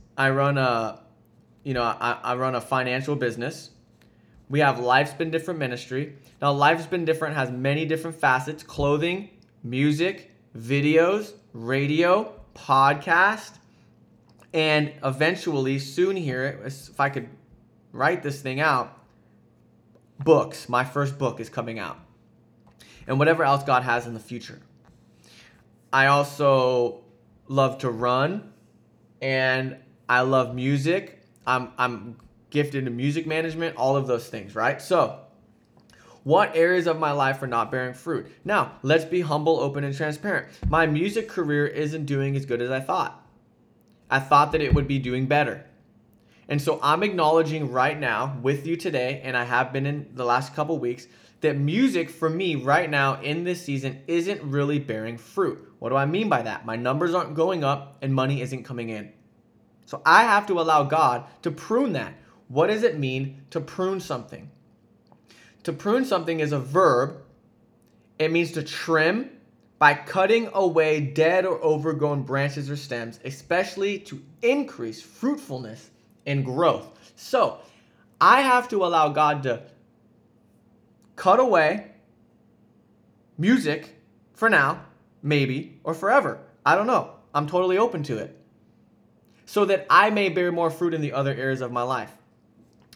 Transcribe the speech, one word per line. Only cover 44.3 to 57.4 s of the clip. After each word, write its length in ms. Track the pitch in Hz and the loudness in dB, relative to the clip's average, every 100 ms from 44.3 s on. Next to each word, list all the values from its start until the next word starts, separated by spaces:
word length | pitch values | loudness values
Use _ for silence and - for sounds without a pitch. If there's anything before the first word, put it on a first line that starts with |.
| 143 151 | 4 4
that 100 | 156 | 0
it 120 | 139 | 2
would 140 | 147 139 | 2 2
be 120 | 139 | -2
doing 280 | 127 127 131 | -2 -2 0
better. 380 | 147 131 95 - _ _ _ _ _ _ _ - | 2 0 -4 -14 _ _ _ _ _ _ _ -4
And 120 | 143 | -2
so 200 | 143 147 | -2 0
I'm 220 | 143 160 | 2 2
acknowledging 680 | 208 180 156 165 151 156 139 | 0 2 4 4 2 -2 -2
right 280 | 127 135 151 | 0 0 0
now 380 | 131 110 135 135 | -2 -2 -4 -4
with 240 | 131 143 160 | -2 -2 -4
you 100 | 170 | -4
today, 460 | 185 143 127 139 | -4 -2 -2 -4
and 140 | 127 127 | -4 -4
I 60 | |
have 280 | 120 123 135 | 0 0 0
been 140 | 135 143 | -2 -4
in 240 | 147 143 131 | -6 -8 -6
the 100 | 120 | 0
last 300 | 123 139 - | 0 0 -6
couple 240 | 151 156 | -4 -2
weeks, 260 | 120 123 - _ _ - | -4 -6 -12 _ _ -4
that 160 | 156 139 | -2 0
music 520 | 143 196 262 180 156 | 0 2 2 0 -4
for 200 | - 160 | -4 -4
me 260 | 165 190 143 | -2 -2 -2
right 340 | 127 151 165 | 2 2 2
now 320 | 147 135 - | 2 2 0
in 220 | 139 165 | -4 -4
this 200 | 175 175 | -4 -6
season 380 | - 135 131 - - | -4 -4 -6 -8 -2
isn't 340 | 170 175 202 | -2 -2 -6
really 380 | 143 143 143 147 | -4 -2 0 -2
bearing 380 | 135 110 110 117 | -2 -6 -6 -10
fruit. 560 | - - 165 - - - | -8 -2 -2 -4 -14 -8
What 120 | 117 | -2
do 60 | 135 | 0
I 120 | 139 | 0
mean 200 | 180 220 | 0 0
by 140 | 135 | 0
that? 240 | 113 90 113 | -2 -8 -8
My 100 | 113 | -4
numbers 380 | 123 143 175 | -2 0 0
aren't 220 | 175 147 | -2 -4
going 280 | 151 | -2